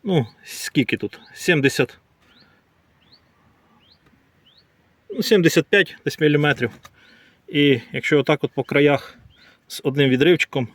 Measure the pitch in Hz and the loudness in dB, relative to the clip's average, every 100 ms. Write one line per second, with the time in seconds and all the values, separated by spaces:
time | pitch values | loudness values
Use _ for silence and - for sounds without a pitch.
0 | 233 175 117 _ - - - - 127 110 | 0 -2 -2 _ -20 -14 -6 -2 -2 -4
1 | 104 - - - - 160 135 - 131 - | -8 -12 -20 -8 -2 2 0 0 -6 -6
2 | _ _ _ _ _ _ _ _ _ _ | _ _ _ _ _ _ _ _ _ _
3 | _ _ _ _ _ _ _ _ _ _ | _ _ _ _ _ _ _ _ _ _
4 | _ _ _ _ _ _ _ _ _ _ | _ _ _ _ _ _ _ _ _ _
5 | _ 381 - 214 165 - 156 202 175 - | _ -8 0 2 2 0 0 0 0 -4
6 | 147 - 151 147 147 135 120 - - _ | -10 -2 0 2 0 -2 -6 -8 -20 _
7 | _ _ _ _ - 143 143 123 - 135 | _ _ _ _ -6 0 2 2 -2 -10
8 | - 147 127 147 131 - - 143 143 143 | 0 0 2 -2 -4 -6 -4 2 2 2
9 | - - - _ _ _ _ - 147 139 | -4 -20 -20 _ _ _ _ -8 -6 0
10 | 139 127 151 170 - 139 120 | 2 4 2 2 0 -6 -8